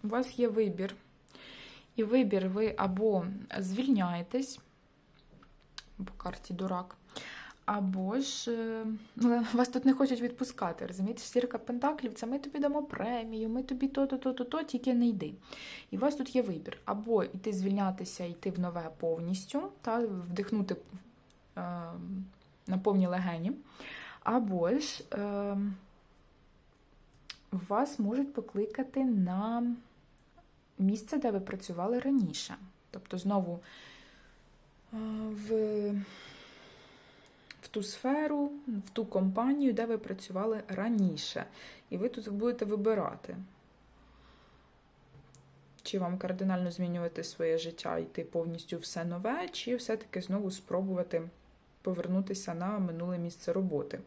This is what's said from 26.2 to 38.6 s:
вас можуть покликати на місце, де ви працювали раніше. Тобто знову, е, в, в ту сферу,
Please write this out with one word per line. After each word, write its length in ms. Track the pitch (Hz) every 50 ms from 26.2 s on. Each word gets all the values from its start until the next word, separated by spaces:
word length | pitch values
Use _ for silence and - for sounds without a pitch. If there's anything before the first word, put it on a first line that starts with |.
| - - - - - - - - _ - _ _ _ _ - - - - - - - - - - _ -
вас 460 | - 185 175 - 202 220 269 285 294 -
можуть 360 | 214 202 226 269 277 277 -
покликати 720 | 240 - - - 202 214 220 - - 262 262 - 269 269
на 680 | 254 233 202 185 180 180 190 208 226 233 233 233 240 240 240 - - - - _ - - - - _ - - - _ _ _ _ _ _ -
місце, 400 | 190 190 208 220 208 - - 294
де 120 | - 240
ви 100 | 208 196
працювали 580 | 190 - - 190 - - 175 170 180 208 240 247
раніше. 580 | 247 269 277 269 202 160 151 - - - - - - - - _ _ _
Тобто 280 | - 190 - - - 180
знову, 420 | 175 196 208 196 185 175 175 175 - - - - - - - - - - - - - - - - - - - - - - _ - - -
е, 40 | - 220 220 220 220 214 220 220
в, 180 | 214 208 208 208 220 220 220 214 214 214 208 208 202 202 196 - - - - - - - - - - - - - - - - - - - - - - - - - - - - - - -
в 60 | - -
ту 120 | - 214
сферу, 680 | 196 196 - - - 254 269 302 311 294 294 294 285 285 285 285